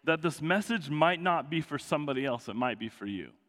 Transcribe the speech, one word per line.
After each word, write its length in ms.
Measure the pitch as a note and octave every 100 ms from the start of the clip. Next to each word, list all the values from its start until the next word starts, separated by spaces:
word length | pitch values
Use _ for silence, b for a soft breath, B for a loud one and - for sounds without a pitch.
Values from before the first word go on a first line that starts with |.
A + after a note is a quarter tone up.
that 180 | D#3 D#3+
this 180 | D#3+ -
message 480 | D#3 F#3+ G3+ A#3 C#3+
might 320 | D3+ D#3+ F3
not 300 | F3+ E3+ C#3+
be 100 | D#3+
for 200 | D3+ C#3+
somebody 440 | - D#3 D3 C3
else, 240 | C#3 A#2+ -
it 60 |
might 240 | A2 B2+ A2
be 100 | A2+
for 180 | - G2+
you. 240 | G2 C2+ _